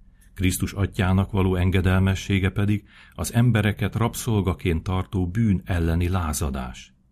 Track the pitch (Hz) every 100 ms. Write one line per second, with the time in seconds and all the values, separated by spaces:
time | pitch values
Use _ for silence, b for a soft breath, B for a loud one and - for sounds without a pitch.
0 | b b b - 92 90 95 101 95 -
1 | 92 95 98 95 92 90 95 92 92 92
2 | 95 92 - 98 92 104 101 104 B B
3 | B - - 117 123 110 101 - 98 -
4 | 95 - 123 107 92 85 95 80 95 92
5 | - 95 87 110 113 87 - 90 82 82
6 | 87 95 80 76 73 67 64 - - _
7 | _